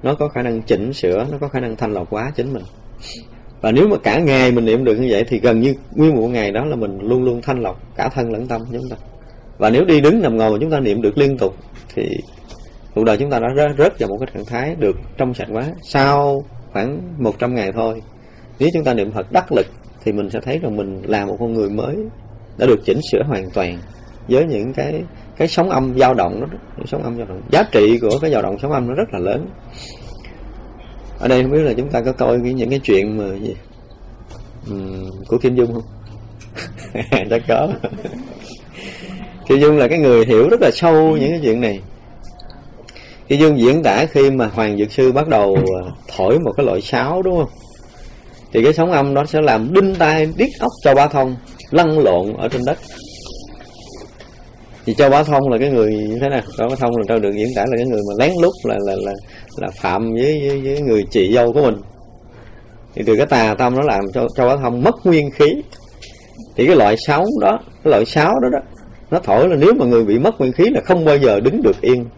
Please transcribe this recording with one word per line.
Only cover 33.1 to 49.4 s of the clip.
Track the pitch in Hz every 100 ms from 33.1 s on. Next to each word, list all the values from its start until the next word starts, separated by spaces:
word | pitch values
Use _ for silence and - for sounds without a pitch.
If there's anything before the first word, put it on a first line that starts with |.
| 107
mà | 101 98
gì? | 107 95 - - - - - - - - - - -
Ừm, | 98 95 95 95 92 -
của | 117
Kim | 127
Dung | 123 120
không? | 117 110 - - - - - - - - - -
<laughs> | - - 120 95
Chắc | 117 117
có. | 117 151 143 - - - - - - - - - - - - - - - - -
Kim | 135
Dung | 147 151
là | 123
cái | 170
người | 143 117 113
hiểu | 110 143
rất | 233
là | 151
sâu | - 170 156 160 156
những | 139
cái | 165
chuyện | 139 113
này. | 117 98 95 - - - - - - - - - - - - - -
Kim | 139
Dung | 156 143
diễn | 117 151
tả | 139 101 156
khi | 143 139
mà | 131 110
Hoàng | 110 107 101
Dược | 107
Sư | - 131
bắt | 127 156
đầu, | 113 101 95
à, | 95 92 92 - - -
thổi | 95 143
một | 147 101
cái | 113
loại | 95
sáo, | - - 135 180
đúng | 185 175
không? | 147 - - - - - - - - - -
Thì | 113
cái | 127
sóng | 156 165
âm | 160 139
đó | 139
sẽ | 147 156